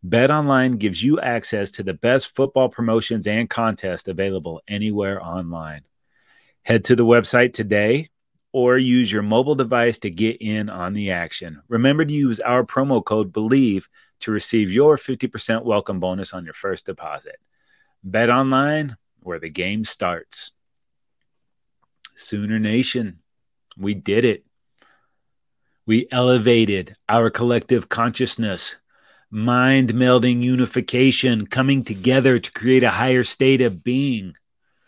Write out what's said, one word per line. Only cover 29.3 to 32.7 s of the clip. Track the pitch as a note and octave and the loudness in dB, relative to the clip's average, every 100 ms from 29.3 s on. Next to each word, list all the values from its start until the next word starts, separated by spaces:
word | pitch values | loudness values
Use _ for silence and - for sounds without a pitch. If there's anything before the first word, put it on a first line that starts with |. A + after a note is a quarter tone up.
mind-melding | G#2+ A2+ B2 B2+ C3+ B2+ A2+ B2+ B2+ B2 A#2+ | -4 0 2 4 4 2 2 6 6 4 0
unification, | B2 B2+ B2 - - B2 C3 B2+ C3 A2+ | 0 0 0 -2 -4 2 4 4 0 0
coming | G2+ - C3 C#3 | -4 -2 0 0
together | A#2+ G2+ F#2+ C3 C3 B2 | -2 -4 0 2 4 2
to | - | -2
create | - A#2 | -6 4